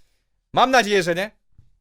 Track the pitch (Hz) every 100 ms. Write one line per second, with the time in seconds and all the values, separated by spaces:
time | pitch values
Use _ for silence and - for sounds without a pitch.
0 | _ _ _ _ _ 160 254 262 202 202
1 | 170 170 208 - _ _ - _